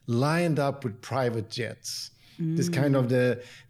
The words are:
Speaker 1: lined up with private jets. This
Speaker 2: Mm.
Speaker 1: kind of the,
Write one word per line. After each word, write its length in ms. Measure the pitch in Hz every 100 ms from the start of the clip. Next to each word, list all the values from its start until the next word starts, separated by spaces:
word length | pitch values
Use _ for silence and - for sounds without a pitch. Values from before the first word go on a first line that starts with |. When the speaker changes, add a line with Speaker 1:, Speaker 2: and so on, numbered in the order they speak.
| -
Speaker 1:
lined 520 | 120 143 165 170 147
up 260 | 139 135
with 180 | 120 101
private 480 | - 127 123 113 104
jets. 640 | - 107 - - - - - - -
This 320 | 160 165 175
Speaker 2:
Mm. 40 |
Speaker 1:
kind 220 | 160 143 135
of 140 | 123
the, 320 | 127 123 120 - -